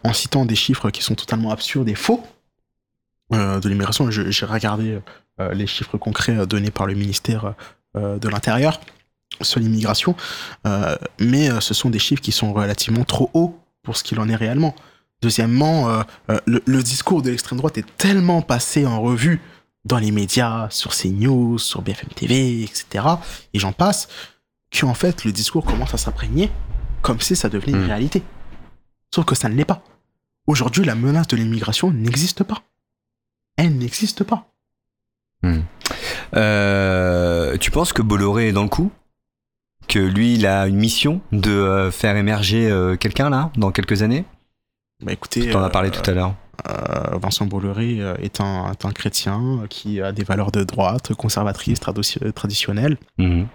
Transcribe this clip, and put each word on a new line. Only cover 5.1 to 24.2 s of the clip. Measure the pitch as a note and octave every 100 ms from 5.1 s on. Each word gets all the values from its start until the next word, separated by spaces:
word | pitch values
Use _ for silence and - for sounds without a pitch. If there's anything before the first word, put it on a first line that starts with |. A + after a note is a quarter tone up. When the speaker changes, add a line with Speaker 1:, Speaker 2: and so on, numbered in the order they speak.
| - _ -
Speaker 1:
euh, | F#2+
les | F#2+ G2+
chiffres | - A#2+ G#2
concrets, | - G#2+ - A2
euh, | F#2+
donnés | G#2 G#2
par | - G2
le |
ministère, | G2+ G2+ G2 - A2 G#2 G2+ - _ _ G#2
euh, | G2+ G2+
de | G#2+
l'Intérieur | G2+ - A2+ D3 D#3 - _ _ _ _ -
sur | B2+ -
l'immigration, | A2+ A2 A2 G#2+ - F3 - - - - G#2+
euh, | G2+ E2 D2+ - -
mais, | A2+ C3+ D3+
euh, | A2+
ce | -
sont | G#2+ C3
des | A2
chiffres | - C#3
qui | -
sont | - A2
relativement | G#2 G2+ G2+ - A2+
trop | B2 B2 C3
hauts | D#3+ E3+ E3+ _ _
pour | - A2+
ce |
qu'il | - A2
en | A2
est | A2+
réellement. | A2 C3 D#3+ - - _ _ _
Deuxièmement, | A#2 G#2+ A2+ B2 D#3 D#3+ A#2+
euh, | A2+ G#2+ - -
euh, | G#2+ -
le, | A#2+
le | - C3
discours | A#2+ C3 - F3
de | B2+
l'extrême | A#2+ - B2+
droite | D3+ A#2
est | - -
tellement | F#3+ G3 F3 E3+
passé | - A#2+ - D3+ C3+
en | A2+
revue | A#2+ A#2+ D3+ E3 - - _ _
dans | G#2+ B2
les | G#2+
médias, | G#2+ G2+ B2+ A#2+ A2+ G#2+
sur | - -
C | - F#2
news, | G2 B2 B2+ A#2+ A#2
sur | - -
B | F#2+
F | -
M | -
T | - B2
V, | B2+ C3 A#2
et | G#2+
cetera, | - - - C3 E3+ - - -
et | G#2
j'en | F#2+
passe, | - F#3 F#3+ - -